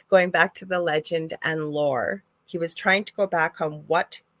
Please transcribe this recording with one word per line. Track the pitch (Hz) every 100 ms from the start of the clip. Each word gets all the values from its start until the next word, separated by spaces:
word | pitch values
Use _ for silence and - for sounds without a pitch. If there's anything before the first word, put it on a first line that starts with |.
| -
"Going | 190 180
back | 175 185
to | -
the | 185 180
legend | 170 151 156 165 160 -
and | - 160 151
lore." | 147 147 127 101 202 - _ _
He | 175
was | 165
trying | - 196 190
to | 208
go | - 196
back | 170 160 -
on | 160 151 151
what | 165 196 - _ _